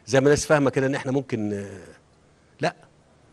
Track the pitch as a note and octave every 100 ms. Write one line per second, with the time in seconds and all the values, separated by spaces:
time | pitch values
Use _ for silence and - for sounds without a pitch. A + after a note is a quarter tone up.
0 | - C3+ C#3+ D3 - D3+ C3+ C#3 C3 C#3
1 | C3+ C#3 C3 A2 G#2 G2+ G2+ F#2+ E2 -
2 | _ _ _ _ _ _ D#3 - - _
3 | _ _ _